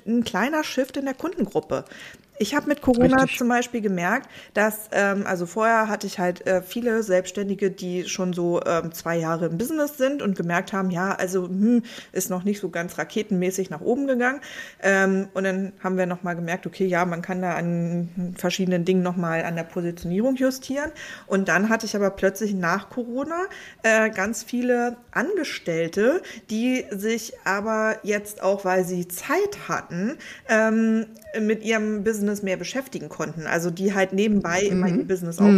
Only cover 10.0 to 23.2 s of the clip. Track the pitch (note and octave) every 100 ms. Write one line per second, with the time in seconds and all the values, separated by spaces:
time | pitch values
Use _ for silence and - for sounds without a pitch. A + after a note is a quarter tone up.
10 | C4 C#4+ G3+ F#3 E3+ F3 F#3 G3 F#3 E3+
11 | F#3+ - F#3 F#3 F3+ F#3 A3 A#3+ A#3 -
12 | - F#3 F#3 F3+ G3+ G3+ F3 E3+ E3+ -
13 | D#3+ A3 - F3+ F3+ F#3+ F3+ D#3+ - B3
14 | C#4 B3 B3 C#4+ - - - - F#3+ G3
15 | F#3+ F#3+ G3 F#3+ F#3+ F#3 F#3+ - F#3 F#3
16 | F3+ F3 F3 E3+ E3+ F3+ E3 - F#3+ F3
17 | F3+ E3+ F3 F#3 F3+ D#3 E3+ E3+ E3+ F3
18 | E3+ F#3 F3+ F3+ F3+ F#3 F#3 F3+ E3+ F#3
19 | F3+ F3+ E3+ E3 E3+ E3 E3 F#3 F3 E3+
20 | E3+ F#3 B3+ B3+ C4 C4 - C4+ D#4 -
21 | - - - G3 F#3 E3+ A3 A3 G#3 G#3
22 | G3 G3 G3 F#3+ G#3+ F#3+ E3+ F#3+ - B3+
23 | A#3 B3